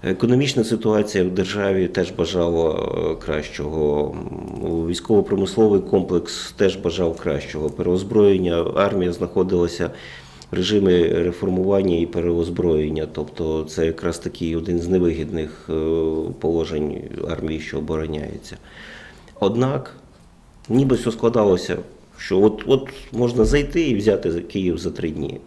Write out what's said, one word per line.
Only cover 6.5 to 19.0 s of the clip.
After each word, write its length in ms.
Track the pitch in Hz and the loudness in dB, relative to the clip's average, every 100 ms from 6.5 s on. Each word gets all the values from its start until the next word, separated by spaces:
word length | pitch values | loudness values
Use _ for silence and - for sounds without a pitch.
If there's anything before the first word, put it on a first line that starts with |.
теж 240 | - 98 92 | 0 0 2
бажав 400 | 87 90 85 80 | -4 0 -2 -2
кращого. 540 | 87 71 - 78 76 | -4 -4 -4 -4 -4
Переозброєння, 920 | - 90 92 101 110 101 95 90 85 82 | -2 0 0 2 6 6 6 2 0 0
армія 380 | - 98 98 90 | 2 2 2 0
знаходилася 800 | 85 85 - 92 90 85 - 85 - - - - - - | -2 -2 0 2 2 0 0 -6 -6 -16 -18 -20 -20 -8
в 40 | |
режимі 480 | - 92 107 95 90 | -4 2 4 6 6
реформування 920 | 85 85 87 85 92 92 95 98 95 85 | 4 2 0 -2 -2 0 2 2 2 2
і 100 | 85 | 0
переозброєння. 1000 | 87 85 85 85 87 87 78 78 78 78 | -2 0 0 -2 0 2 2 0 -2 -6
Тобто 520 | - 76 - 80 80 | -6 -10 -6 -4 -2
це 220 | 78 - 80 | -4 -2 -2
якраз 320 | 80 87 82 | 0 -4 -4
такий 380 | 85 - 85 82 | -8 -6 -4 -4
один 220 | 82 87 | -2 -4
з 80 | 87 | 0
невигідних, 840 | 92 87 78 76 82 76 76 - | 2 2 0 -4 -6 -6 -10 -6
е, 20 | 80 80 82 80 80 82 82 | -4 0 0 0 -2 -4 -4
положень 640 | 80 82 80 78 76 71 - - - | -2 0 -2 -2 -4 -6 -10 -8 -6
армії, 320 | 80 78 78 | -4 -4 -6
що 180 | - 76 | -6 -8
обороняється. 760 | 78 78 78 76 73 - - - - - - - | -4 -4 -4 -6 -8 -12 -14 -18 -20 -20 -20 -20